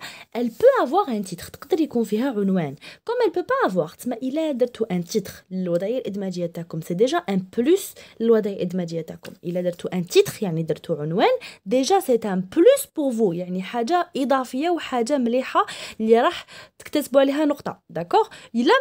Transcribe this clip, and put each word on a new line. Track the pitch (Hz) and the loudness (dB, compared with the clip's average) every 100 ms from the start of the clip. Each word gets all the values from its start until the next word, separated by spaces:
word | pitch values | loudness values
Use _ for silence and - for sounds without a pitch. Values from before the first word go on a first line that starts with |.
| - - - 220 | -8 -18 -12 -6
elle | 247 233 | -4 4
peut | 466 523 294 | 6 6 2
avoir | 330 370 | 0 0
un | 220 196 | -2 -6
titre. | 170 - | -10 -12
تقدر | - - 330 | -18 -2 0
يكون | 302 240 | 0 0
فيها | 220 214 269 | -2 0 -2
عنوان. | 214 196 190 156 139 | 0 0 0 -2 -8
Comme | - - - 494 440 | -18 -18 -6 0 0
elle | |
peut | - - | 0 -2
pas | 523 427 | 0 2
avoir, | 185 160 - | 0 -2 -6
تسمى | 240 247 | -8 -6
إلا | 262 294 320 | -4 -2 -2
درتو | 254 233 - 220 | 0 -2 -2 -4
ان | 180 | -2
تيتر | 170 220 190 - _ | -2 -4 -6 -14 _
للوضعية | 185 175 170 196 254 | -6 -2 -2 -2 -4
الإدماجية | - 202 190 175 170 | -4 -6 -6 -4 -6
تاعكم، | 170 170 165 | -6 -8 -10
سي | - | -6
ديجا | 175 247 339 | 0 2 0
ان | - 196 185 - | -2 -4 -2 -2
بلوس | 247 392 - - - - | 2 2 0 -14 -20 -4
للوضعية | 226 220 208 196 | 2 2 2 -4
الإدماجية | 180 180 175 165 | -4 -4 -4 -6
تاعكم. | 160 170 - - | -8 -12 -16 -12
إلا | 175 175 | -8 -4
درتو | 180 175 - | -4 -4 -4
ان | 185 170 | -4 0
تيتر، | 370 403 - | 2 2 0
يعني | 202 160 | -4 -4
درتو | 165 156 - 151 | -4 -6 -4 -6
عنوان، | 151 175 359 523 - - - | -2 0 2 2 -4 -18 -2
ديجا | 247 269 392 | -2 2 0
سي | - 233 214 | 2 0 0
ان | 185 185 302 | -4 -2 6
بلوس | 392 554 - - | 6 6 0 -4
بور | 277 | -2
فو، | 226 214 | 2 0
يعني | 170 180 185 | 0 -4 -6
حاجة | 185 240 233 349 349 233 | -4 -4 0 0 0 -4
إضافية | 262 269 262 254 320 | 0 0 0 -4 -2
وحاجة | 339 - 254 233 294 | -2 -2 -2 0 0
مليحة | 233 247 254 330 415 - - - | 2 0 0 0 -2 -4 -14 -6
اللي | 220 233 | 4 6
راح | 302 349 - - - _ | 4 0 -12 -20 -20 _
تكتسبوا | - 302 269 269 | -4 -4 2 4
عليها | 269 277 302 | 4 4 0
نقطة. | 285 - - _ | 0 -6 -12 _
داكوغ؟ | - 175 403 415 - - 226 | -8 0 2 2 -4 -6 0
إلا | 254 508 | 4 4